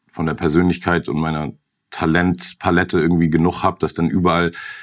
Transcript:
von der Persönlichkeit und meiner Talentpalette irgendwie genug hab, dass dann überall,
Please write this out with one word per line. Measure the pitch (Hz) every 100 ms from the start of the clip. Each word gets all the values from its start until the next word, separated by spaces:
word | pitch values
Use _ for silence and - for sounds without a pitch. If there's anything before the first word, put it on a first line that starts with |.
| _
von | - 80
der |
Persönlichkeit | 73 85 80 90 85 87 87 -
und | 76
meiner | 80 78 73 - _ _ -
Talentpalette | - 82 82 90 90 - - 92 87 90 90
irgendwie | 80 85 82
genug | 80 87 -
hab, | 92 87
dass | 80
dann | - 82
überall, | 95 87 85 85 - - -